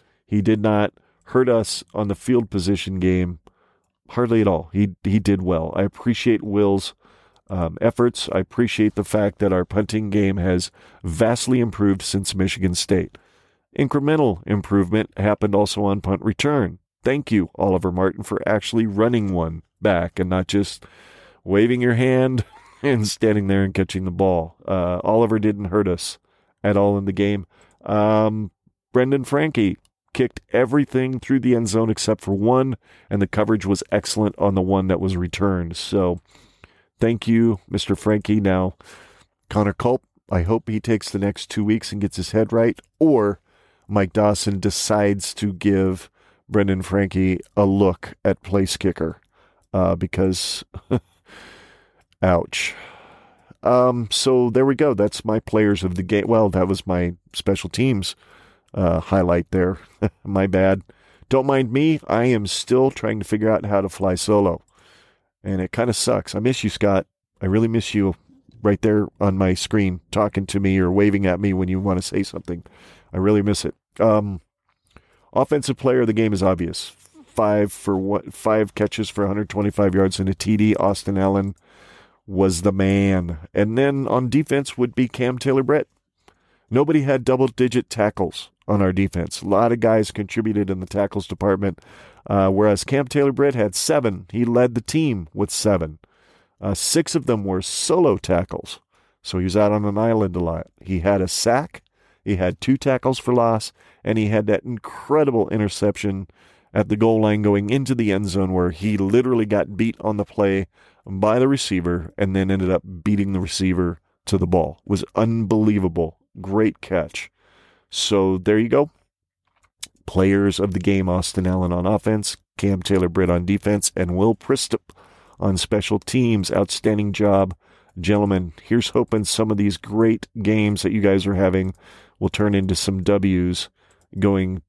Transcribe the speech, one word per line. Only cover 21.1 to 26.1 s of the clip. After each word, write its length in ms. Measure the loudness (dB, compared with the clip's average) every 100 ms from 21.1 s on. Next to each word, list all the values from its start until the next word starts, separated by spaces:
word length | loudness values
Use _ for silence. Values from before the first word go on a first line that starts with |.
| -20 -20 _
waving 360 | 0 2 4 2
your 140 | 2
hand 500 | 2 2 4 2 0 -4
<laughs> 320 | -10 -20 _
and 260 | 0 0 0
standing 380 | 0 2 2 2
there 180 | 2
and 100 | 2
catching 300 | 0 -2 -4
the 60 | -4
ball. 460 | 0 2 2 -2 -8 -4
Uh, 340 | -2 -2 -2
Oliver 360 | 0 2 2 2
didn't 280 | 0 -2 -2
hurt 220 | 0 0
us 300 | -2 -6